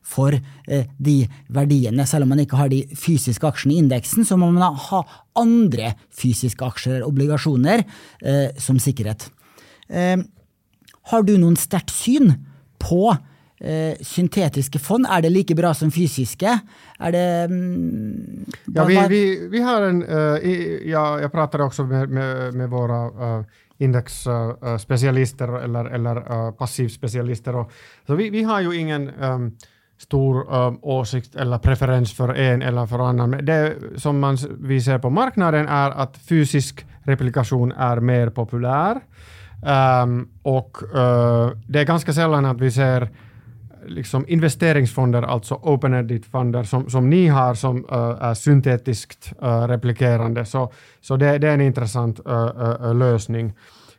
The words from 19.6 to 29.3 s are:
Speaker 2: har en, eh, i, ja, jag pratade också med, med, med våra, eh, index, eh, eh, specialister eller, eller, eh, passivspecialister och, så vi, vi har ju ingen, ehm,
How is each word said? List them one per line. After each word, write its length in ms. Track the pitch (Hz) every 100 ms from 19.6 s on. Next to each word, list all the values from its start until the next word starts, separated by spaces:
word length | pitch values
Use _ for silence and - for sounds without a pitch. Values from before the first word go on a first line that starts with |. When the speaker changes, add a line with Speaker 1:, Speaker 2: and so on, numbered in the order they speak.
Speaker 2:
har 220 | 247 233
en, 200 | 202 180
eh, 340 | 170 156 151 151 180
i, 320 | 180 165 165 156
ja, 300 | 156 151 147
jag 120 | 147
pratade 320 | 160 151 147
också 200 | 139 -
med, 240 | 135 131 135
med, 440 | 131 135 131 127
med 160 | 123 127
våra, 360 | 123 120 120 120
eh, 380 | - 120 113 107 _ _ _
index, 480 | 135 123 120 - 127
eh, 280 | 120 113 120
eh, 140 | 127 117
specialister 840 | - 131 135 131 131 - 123 123
eller, 200 | 123 117
eller, 320 | 117 123 120 117
eh, 340 | 117 117 113
passivspecialister 1080 | 110 127 - 120 - 123 123 120 123 - 123
och, 160 | 117 - - - -
så 80 |
vi, 160 | 147 220
vi 120 | 208
har 180 | 220 208
ju 160 | 180 175
ingen, 340 | 160 147 139 -
ehm, 320 | 135